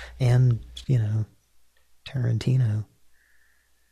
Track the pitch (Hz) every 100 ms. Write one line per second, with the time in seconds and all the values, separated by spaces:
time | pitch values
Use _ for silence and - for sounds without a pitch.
0 | - - 127 123 127 113 - - - 127
1 | 107 110 104 _ _ _ _ _ _ -
2 | - 135 120 110 - 131 117 107 - _
3 | - - _ _ _ _ _ _ _